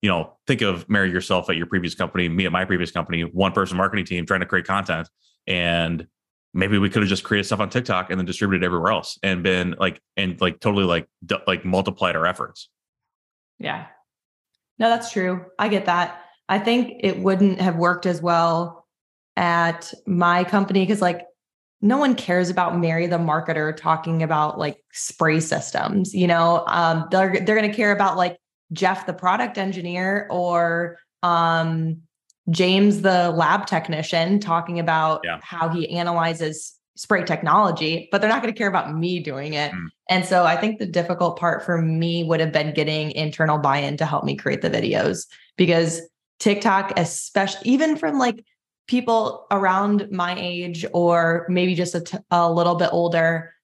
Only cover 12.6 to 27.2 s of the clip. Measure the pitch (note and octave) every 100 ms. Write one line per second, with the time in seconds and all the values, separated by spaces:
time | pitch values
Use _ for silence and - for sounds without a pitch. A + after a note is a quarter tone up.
12.6 | - _ _ _ _ _ _ _ _ _
13.6 | - D3 - - _ _ _ _ _ _
14.6 | _ _ A3+ A3+ A3+ G#3 F#3 F3+ E3+ -
15.6 | G#3 G3+ F#3 F3 E3+ - - _ _ G3
16.6 | G#3 A#3+ B3 - G3 F#3+ F#3 F#3+ G3+ F#3
17.6 | F#3 E3 F3 F3+ F#3 E3+ F3 E3+ E3+ E3
18.6 | E3+ - _ _ _ _ _ - F3 E3+
19.6 | E3+ E3 - - - F3+ F3 F3 F3+ G#3
20.6 | F#3+ F#3+ F#3 G#3 F3+ E3+ - _ _ _
21.6 | _ _ G3+ C4 C#4+ B3 - F3+ F3+ F#3
22.6 | F3 F3 E3 E3 E3+ E3+ E3 D#3 E3 D#3+
23.6 | D3+ D#3 D#3+ D#3+ E3 E3 D#3+ D#3 D3+ D3+
24.6 | D3+ D3 _ - - - D#3+ D#3 D#3+ D#3
25.6 | - - - G3+ F#3 F#3+ F3 E3+ E3+ E3+
26.6 | - - E3+ E3 D#3 F#3